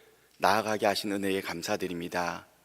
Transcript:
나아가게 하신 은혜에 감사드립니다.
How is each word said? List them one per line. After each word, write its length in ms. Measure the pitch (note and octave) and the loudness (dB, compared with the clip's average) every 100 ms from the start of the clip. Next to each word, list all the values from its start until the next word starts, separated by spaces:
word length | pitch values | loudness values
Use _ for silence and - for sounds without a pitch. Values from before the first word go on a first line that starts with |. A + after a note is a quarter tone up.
| - _ _ - | -20 _ _ 2
나아가게 480 | F#2 G#2 G#2+ G#2+ G#2+ | 4 4 2 2 2
하신 260 | F#2+ F2+ | 2 -2
은혜에 280 | G2 G2 F#2+ | -2 0 -2
감사드립니다. 1080 | F2 E2+ E2+ G#2 F#2 E2+ F2 F2+ F2 F2 - _ | -2 -6 -2 -2 -2 -4 -4 -2 -2 -4 -10 _